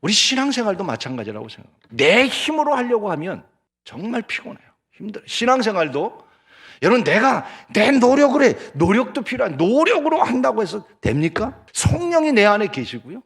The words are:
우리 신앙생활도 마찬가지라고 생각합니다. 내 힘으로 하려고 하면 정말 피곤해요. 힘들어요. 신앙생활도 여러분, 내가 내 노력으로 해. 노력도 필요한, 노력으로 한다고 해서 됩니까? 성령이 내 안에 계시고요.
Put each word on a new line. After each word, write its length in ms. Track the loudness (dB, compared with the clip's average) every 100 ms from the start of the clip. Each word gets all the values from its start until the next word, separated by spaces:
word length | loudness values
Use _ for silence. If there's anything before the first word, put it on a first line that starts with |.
우리 120 | -2
신앙생활도 720 | 0 0 0 -2 -2 -4 -4
마찬가지라고 640 | -6 -8 -8 -10 -10 -12 -14
생각합니다. 400 | -18 -20 _ _
내 360 | 0 4 4 2
힘으로 480 | 0 -4 -2 0
하려고 360 | 0 0 -2 -2
하면 320 | -6 -6 -10 -14 _ _ _
정말 380 | -20 -12 -8 -8
피곤해요. 480 | -6 -10 -10 -20 _ _ _
힘들어요. 340 | _ -14 -14 -12
신앙생활도 1040 | -4 0 2 2 0 -2 -2 -6 -8 -20 _ _ _ -20 -2
여러분, 200 | 2 2
내가 440 | 2 2 2 0 -4 -18 -6
내 160 | 0 4
노력으로 540 | 4 4 6 4 4
해. 100 | 2 2 -8
노력도 480 | -2 2 2 0 -6
필요한, 340 | -8 -4 -4 0
노력으로 680 | 2 2 2 2 0 0
한다고 400 | 0 0 0 0
해서 240 | -4 -6 -12 _
됩니까? 640 | -2 0 0 -2 -6 -10 -14
성령이 600 | -2 0 0 0 2 2
내 120 | 4 4
안에 220 | 4 0
계시고요. 540 | -4 -8 -10 -14 -18